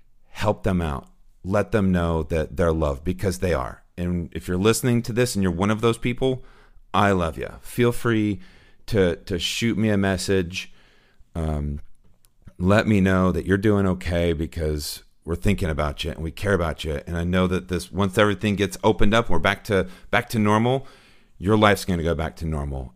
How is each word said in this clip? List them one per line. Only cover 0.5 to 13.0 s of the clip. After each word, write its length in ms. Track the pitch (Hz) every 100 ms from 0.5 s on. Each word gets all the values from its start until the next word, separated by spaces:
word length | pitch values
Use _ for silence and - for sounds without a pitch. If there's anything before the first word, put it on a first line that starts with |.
| 101
them 180 | 107 90
out, 260 | 80 67 - _ - -
let 280 | 87 104 98
them 200 | 113 95
know 320 | 87 85 82
that 340 | 78 80 73 73
they're 140 | 85
loved 320 | 80 73 69
because 360 | 87 90 101 90
they 140 | 92
are. 300 | 73 62 - _ -
And 320 | 87 87 82
if 140 | - -
you're 100 | 90
listening 440 | 107 113 127 120
to 100 | 120
this 220 | 113 123 101
and 80 |
you're 80 | 95
one 200 | 82 101
of 100 | 107
those 160 | 117 113
people, 460 | 123 120 131 127 - - - - -
I 180 | 95 101
love 260 | 92 82 64
you. 140 | - -
Feel 300 | - - 120
free 480 | 120 117 110 104 95 - - - - -
to, 300 | 107 90 80
to 200 | - 90
shoot 400 | - - 117 101
me 120 | 110
a 80 | 101
message. 720 | 98 92 - 95 85 92 - - - _ _ - - 85
Um, 460 | 80 76 73 73 - - - _ _ _ - -
let 300 | 90 104 -
me 140 | 104